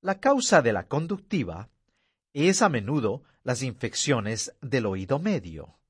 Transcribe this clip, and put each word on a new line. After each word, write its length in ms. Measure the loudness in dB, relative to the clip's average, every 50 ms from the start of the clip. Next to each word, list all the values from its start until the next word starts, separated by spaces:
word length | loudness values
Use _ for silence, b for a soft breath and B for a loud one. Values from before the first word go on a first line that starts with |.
La 180 | _ -4 -4 0
causa 420 | 2 2 4 4 4 6 6 6
de 100 | 6 6
la 160 | 2 0 -2 _
conductiva 840 | -2 -2 -2 -2 -6 -8 -6 _ -2 -2 -2 -2 -6 -10 -12 -16 _ _ _ _ _ _ _ _ _ _ _ _ _
es 280 | 0 2 2 4 4
a 80 | 2 2
menudo 540 | 2 0 -2 -2 -2 0 0 0 -2 -4 -8 _ _ _
las 220 | _ -4 -4 -2 -4
infecciones 920 | -6 -6 -6 -8 -6 -4 -4 0 0 0 0 0 -4 -4 -6 -6 -10 -10 _
del 240 | -10 -2 -2 0 0
oído 320 | 0 -2 -4 -2 -2 -2 -2
medio. 640 | 0 -2 -2 -2 -4 -8 -14 -14 -14 -16 _ _ _ _